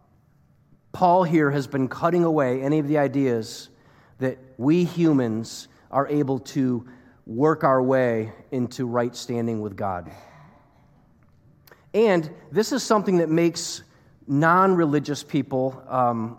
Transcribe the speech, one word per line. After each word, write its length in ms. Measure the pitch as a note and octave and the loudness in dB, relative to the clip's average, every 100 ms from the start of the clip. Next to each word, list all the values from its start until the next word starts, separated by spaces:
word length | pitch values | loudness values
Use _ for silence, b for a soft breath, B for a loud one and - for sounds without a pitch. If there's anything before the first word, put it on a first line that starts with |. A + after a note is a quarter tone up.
| _ _ _ _ _ _ _ _ _ | _ _ _ _ _ _ _ _ _
Paul 320 | - F3+ F3+ | 0 4 4
here 300 | F3 E3 C#3+ | 4 2 2
has 160 | C#3+ A#2 | 0 -2
been 180 | C#3 B2+ | -2 -4
cutting 380 | - E3 F3 | -2 0 2
away 380 | E3+ D#3 C3 C3 | 2 2 0 0
any 180 | C3+ D#3 | 0 0
of 80 | C#3+ | 0
the 100 | D3+ | 0
ideas 720 | C#3 C3+ C3+ A#2 A2 - - b b b b - | 0 0 0 0 -4 -12 -20 b b b b -8
that 200 | C3 B2+ - - | -6 -6 -14 -4
we 240 | C3 F3 | 2 2
humans 840 | F3 E3+ E3 C#3 A#2+ A2 A2+ - - b b | 2 2 2 4 2 -2 -8 -14 -20 b b
are 160 | C3+ C#3 | -4 -2
able 320 | D3 C3+ C3 | 0 0 -4
to 440 | - D3+ B2+ A#2+ B B B B - | -4 -2 -2 -2 B B B B -10
work 340 | A2 D3+ D3+ | 0 0 2
our 180 | D3+ C3 | 2 2
way 520 | B2+ C3 B2 A2+ A2 - - | 2 2 2 0 -4 -10 -8
into 380 | C3 A#2+ - B2 | -6 -6 -6 -4
right 260 | A#2+ A#2+ | -2 -2
standing 460 | A#2+ - A#2+ A#2 A2+ | -6 -8 -4 -4 -4
with 160 | G#2 G2 | -6 -6
God. 340 | G2+ F2+ E2 B B B B B B B B B _ _ _ _ _ _ b b b | -6 -6 -10 B B B B B B B B B _ _ _ _ _ _ b b b
And 340 | G3 A3 F3 D#3 B B | 2 4 2 0 B B
this 220 | D#3+ A3 | -2 -2
is 100 | C4+ | -2
something 360 | - G#3+ G3 F3+ | 0 0 2 2
that 100 | D#3+ | 2
makes 560 | D#3+ E3+ E3 - - - b b b - | 2 2 0 -8 -12 -18 b b b -4
non-religious 1000 | C#3 E3 F3+ G3 F3+ D#3+ D3 C#3 C#3 | 0 4 4 4 4 2 0 -2 -8
people, 580 | - D3 C3 C3 C3 B2+ - | -4 -4 -2 -2 -2 -6 -4
um, 500 | B2+ B2 A#2 A2+ | 0 0 0 -4